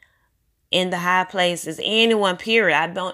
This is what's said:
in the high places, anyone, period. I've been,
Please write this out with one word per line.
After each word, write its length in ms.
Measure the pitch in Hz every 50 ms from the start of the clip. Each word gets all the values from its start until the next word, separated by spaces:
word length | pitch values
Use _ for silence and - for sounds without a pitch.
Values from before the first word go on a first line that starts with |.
| _ _ _ _ _ _ _ _ _ _ _ _ _ -
in 180 | - 180 185 180
the 80 | 180
high 280 | 175 175 180 185 185 185
places, 540 | 180 208 185 180 180 175 160 - 160 156 - -
anyone, 540 | 196 214 226 233 233 226 208 202 185 180
period. 380 | - - 220 226 226 202 170 147
I've 200 | 151 165 170 175
been, 160 | 185 180 185